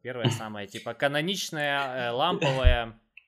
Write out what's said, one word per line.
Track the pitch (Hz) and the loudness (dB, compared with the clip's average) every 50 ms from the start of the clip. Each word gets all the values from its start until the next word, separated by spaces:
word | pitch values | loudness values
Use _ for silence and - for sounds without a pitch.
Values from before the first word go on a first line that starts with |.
первая | - 120 127 123 113 123 | -12 -10 -4 -2 0 0
самая, | 113 113 113 107 107 104 101 101 | 0 -2 -4 -8 -8 -8 -10 -10
типа, | - 113 - 123 117 | -10 -10 -8 -10 -4
каноничная, | - 143 143 143 147 151 185 202 180 - - 170 156 147 143 139 143 139 131 127 131 123 120 | 0 0 0 2 0 0 0 -2 -4 -6 -6 -4 -2 -2 0 0 0 0 -2 -2 -2 -2 0
э, | |
ламповая. | 120 127 147 175 180 175 165 139 135 131 127 127 127 120 117 113 110 - _ _ _ - - | 0 2 2 2 2 0 0 0 2 4 6 6 6 6 2 -4 -10 -16 _ _ _ -20 -20